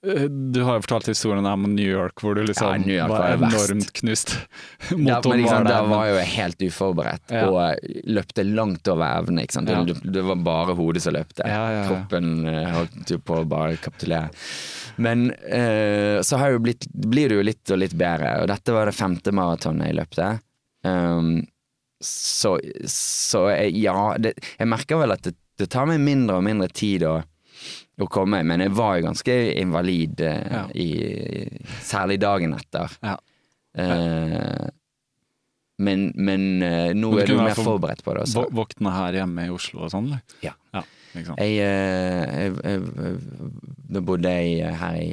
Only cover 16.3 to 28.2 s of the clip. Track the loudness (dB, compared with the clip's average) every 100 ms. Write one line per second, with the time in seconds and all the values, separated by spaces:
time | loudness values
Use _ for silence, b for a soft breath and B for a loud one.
16.3 | 2 2 2 2 -2 -6 -4 0 2 4
17.3 | 4 2 -2 0 0 2 2 2 2 0
18.3 | 0 0 0 0 2 2 0 -2 0 0
19.3 | 2 2 0 -2 -2 0 -2 -4 -2 -2
20.3 | -2 -6 _ _ _ -2 2 2 2 2
21.3 | 2 -2 _ _ _ _ _ -8 -6 -4
22.3 | 0 2 0 -2 -8 -6 -4 -2 -2 0
23.3 | 2 4 4 2 2 2 2 2 0 -2
24.3 | -2 B B -2 0 0 0 2 0 -4
25.3 | -10 _ _ -2 0 0 2 4 4 4
26.3 | 2 2 0 -2 -2 0 2 2 0 -4
27.3 | _ B B B B B -8 -4 0